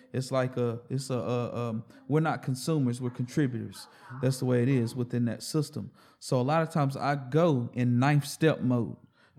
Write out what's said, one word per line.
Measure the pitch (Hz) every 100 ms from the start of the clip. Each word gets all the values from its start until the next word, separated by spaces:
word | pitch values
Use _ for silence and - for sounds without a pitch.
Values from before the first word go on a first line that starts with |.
| -
It's | 123 131
like | 131 127 123
a, | 120 117 -
it's | 131 135
a, |
a, | 123 107 123 120 120 117
um, | 110 - - -
we're | 147
not | 160 -
consumers, | - 127 - 160 123 120
we're | 123
contributors. | 120 123 - 135 117 104 - - - - 127
That's | 131 135
the |
way | 127 123
it | 123
is | 135 113 123
within | 120 120
that | 120 -
system. | - 156 147 - 98 - - _
So | - 127
a |
lot | 127 160
of | 160
times | 156 139 135
I | 135
go | 143 127 147 175 131 120
in | 123 123 120
ninth | 139 147
step | - - 160 -
mode, | 127 123 98 - - _ _